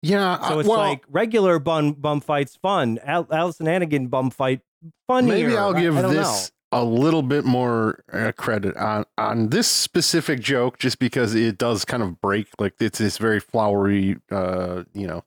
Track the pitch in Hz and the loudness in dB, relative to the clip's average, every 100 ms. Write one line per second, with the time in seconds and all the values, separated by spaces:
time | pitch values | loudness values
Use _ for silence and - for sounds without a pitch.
0 | 160 202 190 180 - 156 175 220 151 139 | 0 2 2 0 -2 0 2 2 2 -2
1 | _ 147 226 220 190 165 143 160 147 143 | _ -2 0 2 4 2 2 0 0 0
2 | 147 147 135 147 143 - 190 196 127 113 | -2 -4 -2 -2 -2 -4 -2 0 0 -2
3 | 135 170 170 156 175 165 156 180 170 147 | -2 -4 -2 -2 -2 -2 -2 0 0 -2
4 | 127 131 131 - 131 131 _ _ 165 _ | 0 -2 -2 0 -2 -2 _ _ -20 _
5 | - 254 247 208 233 233 202 175 175 147 | 0 2 4 2 2 0 0 2 2 2
6 | - - 190 104 - _ _ 120 120 117 | 2 2 0 -2 -4 _ _ -2 0 2
7 | 151 160 131 143 131 123 123 117 110 - | 2 2 0 0 2 2 2 2 0 -2
8 | - - 110 - - 107 98 - 107 107 | -8 -4 -4 -4 -2 -2 -2 -2 -2 -2
9 | 107 - 107 113 110 170 240 - - 175 | -4 -4 -4 0 0 2 0 0 0 0
10 | 165 165 - 139 107 135 123 - 131 - | 0 0 0 -4 0 0 0 0 -4 0
11 | 123 135 113 110 117 98 120 107 - 123 | -2 0 0 2 0 0 0 0 -2 -4
12 | 101 82 101 104 101 - 101 _ 110 - | -4 -2 -2 -2 -4 -4 -4 _ -4 0
13 | 104 - 113 107 - 117 107 101 98 101 | -2 0 0 0 -2 0 2 2 2 2
14 | 98 98 _ 98 92 92 90 90 87 101 | 0 -2 _ -4 -4 -4 -6 -8 -10 -10
15 | 95 85 | -8 -10